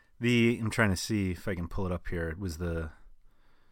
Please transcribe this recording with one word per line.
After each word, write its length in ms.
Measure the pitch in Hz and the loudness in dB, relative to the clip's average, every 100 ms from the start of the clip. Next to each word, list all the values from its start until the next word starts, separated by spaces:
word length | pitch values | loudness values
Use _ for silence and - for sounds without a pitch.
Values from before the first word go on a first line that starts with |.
| _ - | _ -2
The, 380 | 120 120 117 120 | 2 6 6 4
I'm 80 | 110 | 0
trying 200 | - 107 | 2 4
to 80 | 90 | 2
see 340 | - 110 95 | 0 0 0
if 160 | 87 - | -2 -4
I 80 | 87 | -4
can 140 | 87 | -4
pull 160 | - 90 | -2 -2
it 80 | |
up 160 | 87 - | -4 -4
here. 180 | 87 82 | -4 -4
It 100 | 85 | -4
was 200 | 98 80 | -6 -4
the, 320 | 87 82 80 - - - - _ - - _ | -4 -4 -6 -10 -20 -20 -20 _ -20 -20 _